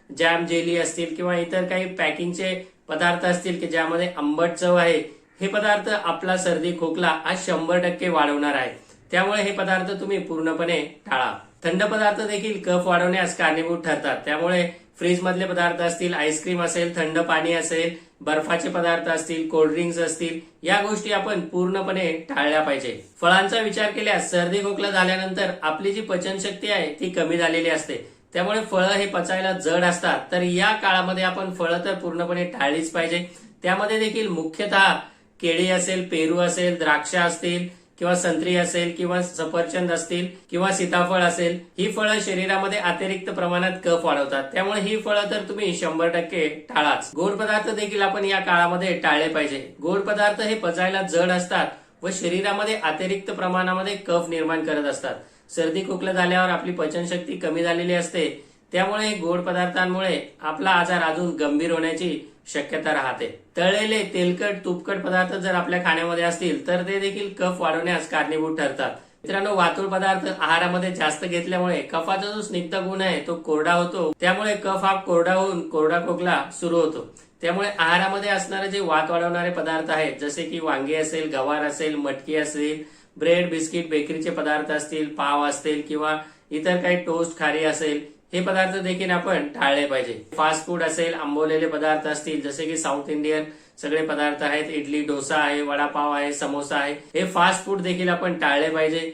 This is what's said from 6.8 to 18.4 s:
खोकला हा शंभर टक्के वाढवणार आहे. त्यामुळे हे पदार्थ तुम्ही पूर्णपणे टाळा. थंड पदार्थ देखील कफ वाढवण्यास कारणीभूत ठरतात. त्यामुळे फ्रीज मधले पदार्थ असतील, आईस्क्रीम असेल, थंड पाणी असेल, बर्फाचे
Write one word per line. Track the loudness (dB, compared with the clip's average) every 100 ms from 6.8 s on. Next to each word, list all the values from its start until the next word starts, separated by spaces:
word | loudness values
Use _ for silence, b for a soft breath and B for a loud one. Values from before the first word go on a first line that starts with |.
खोकला | -2 0 0 0
हा | -2 -4 -2
शंभर | -2 2 2
टक्के | 2 0 0
वाढवणार | 2 2 2 0
आहे. | 0 -2 -8 B B -2
त्यामुळे | 0 2 2
हे | 0
पदार्थ | 0 0 0 0 -4
तुम्ही | -2 -2
पूर्णपणे | -2 -2 -2 0 0 0
टाळा. | -2 -10 -2 0 0 -4 -12 _
थंड | -2 2
पदार्थ | 2 2 2 2
देखील | -2 -2 -2 -2
कफ | 0 2 4
वाढवण्यास | 4 4 2 0 0
कारणीभूत | 0 2 0 -2
ठरतात. | -2 -2 -2 -4
त्यामुळे | -2 0 2 2 0 B B -2
फ्रीज | 0 2
मधले | 0 0
पदार्थ | 0 2 0 2
असतील, | -2 0 -2
आईस्क्रीम | 0 0 0 -2 0
असेल, | 0 0 -2 0
थंड | 0 0
पाणी | 2 2 2
असेल, | 0 0 0 0 -4 -12 -8
बर्फाचे | -2 0